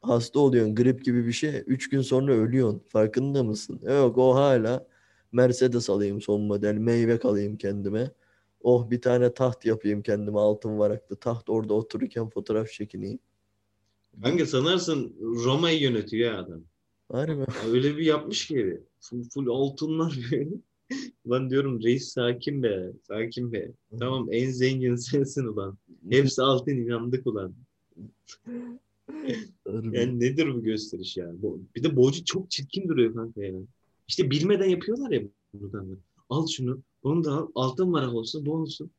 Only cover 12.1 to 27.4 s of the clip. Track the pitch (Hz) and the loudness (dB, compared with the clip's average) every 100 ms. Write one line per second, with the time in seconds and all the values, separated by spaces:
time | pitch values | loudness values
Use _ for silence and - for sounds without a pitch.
12.1 | - 113 - 104 107 110 - 107 95 101 | -4 -6 -8 -4 -2 -2 -8 -12 -8 -10
13.1 | 254 _ _ _ _ _ _ _ _ _ | -10 _ _ _ _ _ _ _ _ _
14.1 | - 110 170 147 131 147 185 170 151 120 | -4 -2 0 2 2 4 2 2 -2 -2
15.1 | - 110 117 120 139 170 160 139 113 101 | -6 -6 -2 2 2 4 4 2 0 -2
16.1 | 110 117 104 90 82 82 _ _ _ _ | 0 0 -2 -8 -14 -18 _ _ _ _
17.1 | 120 151 151 131 117 110 120 139 147 160 | -4 -2 -2 -4 -4 2 2 2 2 2
18.1 | 156 - 214 - 147 98 82 - _ - | 2 0 -6 -4 -2 -2 -4 -12 _ -12
19.1 | 120 120 143 131 123 139 139 156 160 165 | -12 -10 -6 -2 0 -2 -2 -4 -2 -2
20.1 | 135 120 139 147 202 _ _ _ 269 262 | -2 -4 -2 -2 -8 _ _ _ -10 -10
21.1 | _ 117 123 131 131 139 120 113 127 - | _ -2 0 2 0 0 0 2 2 0
22.1 | - 120 123 - 143 120 98 92 - _ | -2 -2 -2 -4 -2 0 0 -6 -12 _
23.1 | 107 117 117 123 113 120 - _ 110 120 | -6 -6 -4 -6 -6 -8 -14 _ -6 -4
24.1 | 131 113 113 131 127 131 131 127 120 123 | -4 -2 -2 -2 2 0 2 0 -2 0
25.1 | 143 139 139 123 104 98 98 _ - 90 | 0 0 -2 -4 -4 -8 -10 _ -20 0
26.1 | 127 135 127 135 131 127 135 117 117 120 | 4 4 2 2 2 0 -2 -2 -4 -2
27.1 | 127 127 107 | -2 -2 -4